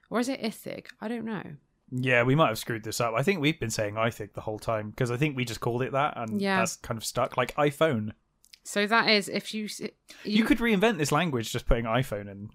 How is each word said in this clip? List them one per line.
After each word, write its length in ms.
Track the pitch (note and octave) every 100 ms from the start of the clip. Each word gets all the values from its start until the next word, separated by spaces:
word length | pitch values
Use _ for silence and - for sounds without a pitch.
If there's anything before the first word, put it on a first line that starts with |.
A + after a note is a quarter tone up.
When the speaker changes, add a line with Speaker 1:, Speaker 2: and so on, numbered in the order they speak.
| _
Speaker 1:
Or 80 | G#3
is 100 | B3
it 140 | C4+
Ithig? 440 | - - - - - -
I 60 | G#3+
don't 180 | A#3 A3+
know. 180 | G3+ - D3 _ _ _
Speaker 2:
Yeah, 320 | B2+ B2+ B2
we 100 | B2
might 140 | C#3+ D3
have 100 | A2+
screwed 240 | - A2+
this 180 | A2 -
up. 140 | A#2 A2+
I 60 |
think 160 | C#3+ G3
we've 200 | C#3+ D#3+
been 100 | A2+
saying 240 | A2 G#2
Ithig 380 | G#2+ A2+ - G2+
the 80 | -
whole 180 | A2+ G#2+
time, 320 | - A2 G#2+ -
'cause 160 | B2
I 40 | A#2+
think 200 | D#3 C3
we 80 |
just 160 | A#2+ G#2+
called 220 | A#2+ A#2+
it 100 | B2+
that, 220 | C3+ D3 -
and 240 | A2+ G#3
Speaker 1:
Yeah. 160 | G3 F#3+
Speaker 2:
that's 160 | F#3 -
kind 220 | - A2+
of 60 |
stuck. 320 | - - B2 -
Like 180 | B2
iPhone. 600 | - D3 C#3+ D#3+ A#2+ G#2+ - _ _ _ -
Speaker 1:
So 220 | - G#3 G#3
that 220 | A#3 G3+
is, 220 | G#3+ -
if 240 | - -
you 100 | G#3+
s-, 160 | G#3 -
Speaker 2:
You 80 | - - - -
Speaker 1:
you 200 | - G#3+
Speaker 2:
could 140 | A3 C#4
reinvent 400 | A#3 G3+ A3 F#3+
this 120 | C#3+
language 400 | D3 F3 B2+ A2
just 140 | A#2+
putting 220 | - A#2+ A#2
iPhone 420 | A#2 C3 G#2 G2+
in 200 | G2 G#2